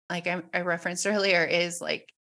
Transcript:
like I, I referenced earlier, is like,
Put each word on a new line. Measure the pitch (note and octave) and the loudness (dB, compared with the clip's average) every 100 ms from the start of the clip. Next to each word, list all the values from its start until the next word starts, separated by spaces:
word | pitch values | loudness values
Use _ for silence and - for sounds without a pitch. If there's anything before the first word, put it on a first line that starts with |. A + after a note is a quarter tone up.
| - | -10
like | F3+ F3 | -6 -4
I, | F3+ E3+ | -4 -4
I | F3+ | -4
referenced | F3 E3+ F3+ F3 G3 | -2 -2 -2 -2 0
earlier, | G#3 G3 F3 | 2 4 4
is | D#3+ E3+ F3 E3+ | 4 2 0 -2
like, | - D#3 - _ | -4 -6 -8 _